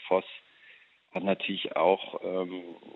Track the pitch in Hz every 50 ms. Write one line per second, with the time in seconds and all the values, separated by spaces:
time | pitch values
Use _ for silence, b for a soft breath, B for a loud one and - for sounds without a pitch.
0 | - - 92 95 - - - - b b b b b b b b b b b b
1 | _ _ - - 90 101 95 - - - 98 87 - - - - 82 90 98 -
2 | - - - - 90 92 92 92 92 90 92 90 90 87 - - - - -